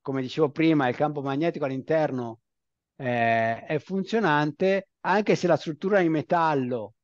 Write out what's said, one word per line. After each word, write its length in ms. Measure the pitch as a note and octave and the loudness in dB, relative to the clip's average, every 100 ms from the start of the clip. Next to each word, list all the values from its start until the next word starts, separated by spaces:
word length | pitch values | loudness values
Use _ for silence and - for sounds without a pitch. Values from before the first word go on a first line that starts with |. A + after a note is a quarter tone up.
come 220 | - C3+ | -6 -6
dicevo 280 | B2+ - D3+ | -4 0 -2
prima, 380 | C#3+ D#3+ D#3 C3 | 2 2 4 2
il 60 | |
campo 260 | B2 D3 D3 | 0 -2 -2
magnetico 440 | C#3 C3+ E3+ E3 | -4 -2 -2 -2
all'interno, 760 | C#3+ C3 - D#3+ D3+ C3 A#2+ A2+ _ _ _ _ _ _ | -4 -6 -2 0 0 -2 -8 -12 _ _ _ _ _ _
eh, 680 | C3 A#2+ A#2 A2+ A2+ A2+ | -4 0 2 2 0 -4
è 140 | - D#3 | -4 -6
funzionante, 1080 | - F#3+ F#3 A3+ G3 D3 D3+ - F#3+ G3 - _ | -4 -6 -2 0 2 2 0 0 0 0 -4 _
anche 340 | - F#3+ G#3+ | -2 0 2
se 120 | F#3 F3 | 2 4
la 100 | D#3+ | 2
struttura 440 | - D3+ F#3+ G3+ | 0 -6 0 2
di 80 | E3+ | 2
metallo 880 | D#3 - F3 D#3+ D3 B2+ B2 G#2 _ | 0 0 2 2 0 -2 -4 -8 _